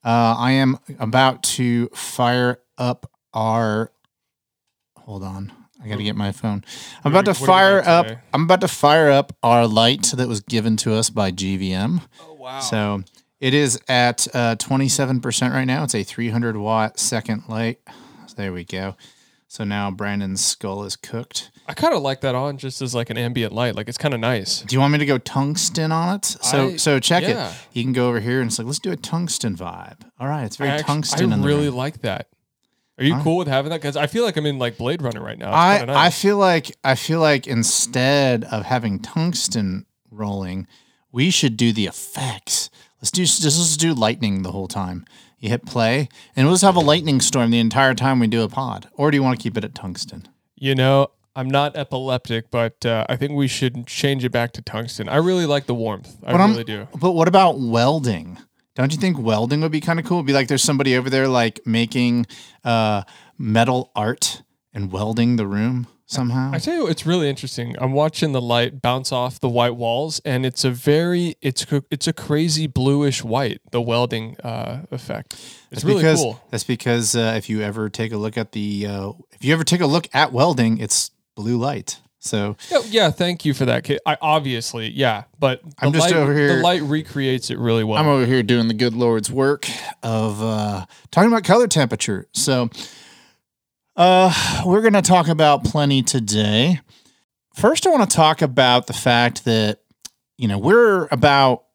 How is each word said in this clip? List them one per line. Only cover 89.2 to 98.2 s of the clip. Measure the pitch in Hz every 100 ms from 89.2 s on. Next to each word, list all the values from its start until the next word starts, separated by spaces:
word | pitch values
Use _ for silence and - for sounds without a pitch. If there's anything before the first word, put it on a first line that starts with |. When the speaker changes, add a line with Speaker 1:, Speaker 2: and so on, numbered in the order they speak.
| 104
Speaker 1:
work | 131 135 143 - - - -
of, | 117 110 110 104
uh, | 110 110 104 101 90 - _
talking | - 214
about | 226
color | 175 208 233
temperature. | 160 131 113 - 95 -
So, | - - 127 117 - - - - - _ _ _ _ _ _ _ -
uh, | 175 185 190 165 - - 180
we're | 190
gonna | 220 202
talk | - 180 156
about | 160 156 143
plenty | - 156 143 135
today. | 123 135 107 107 104 107 147 170 _ _ _ _ _ _ _
First, | - 220 320 381
I |
wanna | 302 202
talk | -